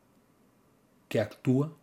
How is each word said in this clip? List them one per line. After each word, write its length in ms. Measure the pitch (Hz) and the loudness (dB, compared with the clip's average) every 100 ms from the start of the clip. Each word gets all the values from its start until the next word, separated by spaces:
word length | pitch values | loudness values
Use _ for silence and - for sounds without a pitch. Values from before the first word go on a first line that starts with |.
| _ _ _ _ _ _ _ _ _ _ - | _ _ _ _ _ _ _ _ _ _ -6
que 100 | 117 | -2
actúa 540 | 107 - - 127 156 160 | -2 -4 0 2 0 -6